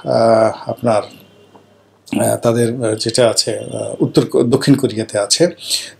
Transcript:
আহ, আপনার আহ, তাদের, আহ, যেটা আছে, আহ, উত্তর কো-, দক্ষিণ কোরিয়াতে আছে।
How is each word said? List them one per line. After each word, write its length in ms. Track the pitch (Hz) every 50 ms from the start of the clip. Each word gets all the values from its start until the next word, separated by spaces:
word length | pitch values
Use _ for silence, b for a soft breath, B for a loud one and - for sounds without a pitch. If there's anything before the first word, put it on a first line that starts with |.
| -
আহ, 680 | 131 123 117 113 113 113 110 113 107 101 - - 117
আপনার 320 | 113 - 120 120 110 104 98 - - - - _ _ _ - _ - - _ _ _ _ _ _ _ _ _ - -
আহ, 200 | 113 113 107 110
তাদের, 480 | 110 - 117 113 120 120 113 120 131 120
আহ, 100 | 110 110
যেটা 360 | 110 - 117 - - 123 113
আছে, 280 | 107 - - 120 107 104
আহ, 360 | 113 - 120 110 110 110 110 -
উত্তর 260 | - 127 - 151 123
কো-, 160 | 117 - 127
দক্ষিণ 320 | 123 120 131 143 - 147 139
কোরিয়াতে 440 | - - 110 104 110 110 - - 104
আছে। 300 | 101 - - - 165 180 - B B B B B B B B B